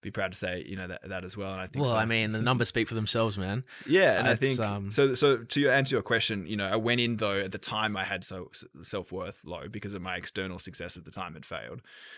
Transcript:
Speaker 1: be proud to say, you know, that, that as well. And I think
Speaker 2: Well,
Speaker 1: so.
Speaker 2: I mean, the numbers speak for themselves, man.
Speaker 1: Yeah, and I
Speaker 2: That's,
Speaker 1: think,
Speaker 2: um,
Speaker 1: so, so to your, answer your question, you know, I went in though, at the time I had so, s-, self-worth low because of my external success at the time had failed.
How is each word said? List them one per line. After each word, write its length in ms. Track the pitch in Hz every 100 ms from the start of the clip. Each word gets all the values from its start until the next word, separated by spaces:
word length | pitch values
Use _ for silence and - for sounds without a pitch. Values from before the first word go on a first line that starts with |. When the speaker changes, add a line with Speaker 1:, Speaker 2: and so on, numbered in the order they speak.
Speaker 1:
be 100 | 107
proud 220 | 101 95
to 60 | 92
say, 260 | 95 90 -
you 80 |
know, 120 | 95 90
that, 200 | 90 -
that 140 | 92
as 120 | 92 101
well. 160 | 98
And 80 | 95
I 60 | 92
think 180 | 135
Speaker 2:
Well, 80 | 139
Speaker 1:
so. 60 | 113
Speaker 2:
I 80 | 110
mean, 260 | 113 110
the 80 | 110
numbers 280 | 113 127 117
speak 200 | - 110
for 60 |
themselves, 420 | 113 107 117 113 101
man. 280 | 95 104 127 - -
Speaker 1:
Yeah, 320 | 170 180 98
and 80 | -
I 40 |
Speaker 2:
That's, 60 | 117 135 127
Speaker 1:
think, 40 |
Speaker 2:
um, 300 | 107 101 101
Speaker 1:
so, 240 | 110 135
so 300 | 127 143 127
to 160 | 117 143
your, 100 | 143
answer 200 | 135 131 127
your 60 |
question, 440 | - 113 - 104 85
you 100 | 104
know, 80 | 98
I 100 | 107
went 260 | 113 120
in 160 | 120 113
though, 200 | 107 98
at 140 | 98
the 60 | 98
time 400 | - 110 110 101
I 60 |
had 200 | 95 95
so, 240 | 92 95 90
s-, 140 | - - -
self-worth 600 | - 101 90 92 90 101
low 240 | - 87 80
because 240 | 107 98
of 80 | 98
my 140 | 90 90
external 420 | 87 - 95 87
success 380 | - 85 87 -
at 80 |
the 60 | 80
time 240 | - 90
had 100 | 82
failed. 380 | - 82 57 90 - - -